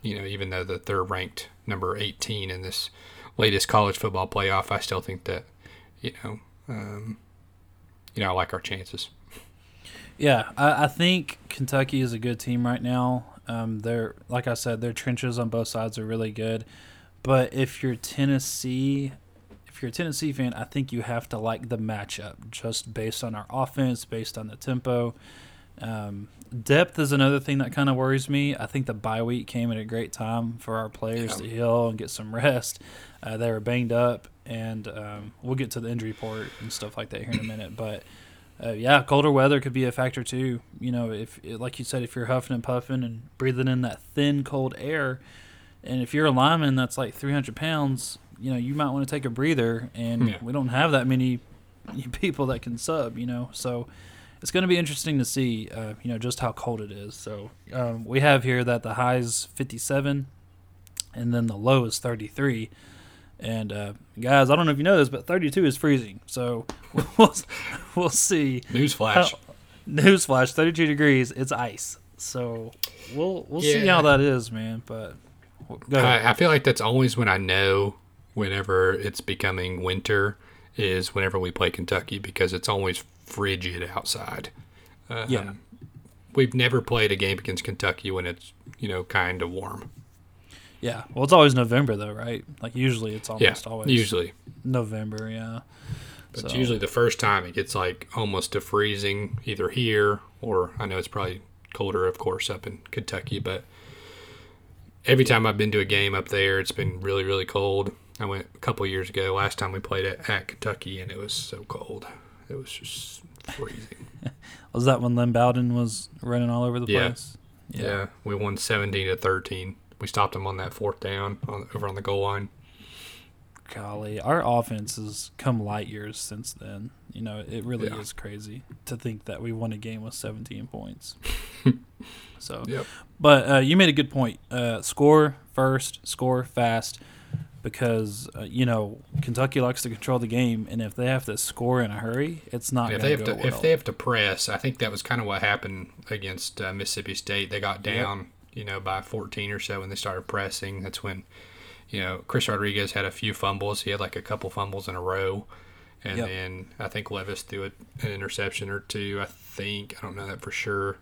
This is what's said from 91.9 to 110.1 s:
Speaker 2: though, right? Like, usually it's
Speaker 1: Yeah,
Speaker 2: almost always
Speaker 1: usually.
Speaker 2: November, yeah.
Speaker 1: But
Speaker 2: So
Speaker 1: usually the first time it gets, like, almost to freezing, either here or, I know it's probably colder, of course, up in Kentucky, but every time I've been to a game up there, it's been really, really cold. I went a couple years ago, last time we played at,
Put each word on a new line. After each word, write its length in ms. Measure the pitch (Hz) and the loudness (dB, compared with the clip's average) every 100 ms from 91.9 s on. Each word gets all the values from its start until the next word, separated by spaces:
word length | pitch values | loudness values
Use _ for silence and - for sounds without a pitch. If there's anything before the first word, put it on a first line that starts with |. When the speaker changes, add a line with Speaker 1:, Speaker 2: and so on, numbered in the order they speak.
| 104 | 0
Speaker 2:
though, 160 | 104 | -4
right? 320 | 104 120 117 - 147 | -6 -6 -8 -10 -12
Like, 140 | 113 | -8
usually 400 | 120 131 117 110 | 0 2 2 -2
it's 140 | 107 - | -6 -8
Speaker 1:
Yeah, 60 | |
Speaker 2:
almost 320 | 107 101 95 - | 4 4 4 -8
always 220 | 113 107 | -6 2
Speaker 1:
usually. 440 | 123 104 101 87 - - - | 4 4 0 -2 -8 -20 -10
Speaker 2:
November, 640 | 127 127 110 110 107 107 110 | -2 -2 -2 -4 -6 -8 -8
yeah. 300 | 113 113 117 - - - - - - - | -10 -10 -12 -14 -20 -12 -12 -12 -18 -14
Speaker 1:
But 180 | - - | -10 -4
Speaker 2:
So 60 | 127 | 0
Speaker 1:
usually 220 | 127 110 | 2 2
the 80 | 98 | 0
first 320 | - 120 - | 4 2 4
time 240 | 110 101 | 4 2
it 100 | 90 | 0
gets, 200 | 85 98 | -4 -2
like, 340 | 101 92 92 - - | 0 -2 -4 -8 -4
almost 360 | 107 98 - | -2 -2 -2
to 80 | 101 | -4
freezing, 800 | - 104 104 101 101 98 101 - | 0 2 2 2 0 -2 -4 -6
either 240 | - 101 90 | -6 -2 -2
here 520 | - 120 107 104 104 - - | 0 2 4 4 2 -6 -12
or, 300 | 117 95 87 - | 0 0 0 -2
I 80 | 104 | -4
know 120 | 95 | -4
it's 80 | 87 | -4
probably 340 | 107 95 92 - - - | -4 -4 -6 -14 -20 -18
colder, 320 | - 101 92 92 | -6 -2 2 0
of 100 | - | 0
course, 300 | - 92 - | -4 -2 -4
up 160 | 90 - | -6 -8
in 120 | 95 - | -14 -10
Kentucky, 480 | - - 95 - 101 | -8 -6 -6 -4 -4
but 260 | 101 95 - - - - - - - - - - - - - - | -4 -6 -8 -20 -20 -20 -20 -20 -20 -20 -20 -20 -20 -20 -20 -8
every 200 | - 131 | 4 6
time 220 | 131 117 110 | 8 6 6
I've 120 | 104 | 2
been 120 | 107 | 2
to 60 | 104 | 2
a 40 | |
game 300 | 95 101 101 | 2 2 2
up 140 | 95 95 | 0 -2
there, 300 | 101 98 95 | 2 4 2
it's 120 | 92 | 0
been 280 | - 101 98 | -2 -4 -2
really, 240 | 98 98 | -2 0
really 200 | 95 98 | 0 -2
cold. 480 | - 101 98 98 98 - - - | 0 0 2 0 -2 -6 -20 -8
I 40 | |
went 220 | 104 98 - | -6 -6 -8
a 40 | - | -6
couple 260 | - 113 98 | -4 -2 -2
years 220 | 95 92 | -2 -4
ago, 240 | 98 95 | -2 0
last 240 | 95 98 - | 2 0 0
time 140 | 98 | -4
we 60 | 95 | -6
played 240 | - 95 | -4 -4
at, 240 | 95 | -2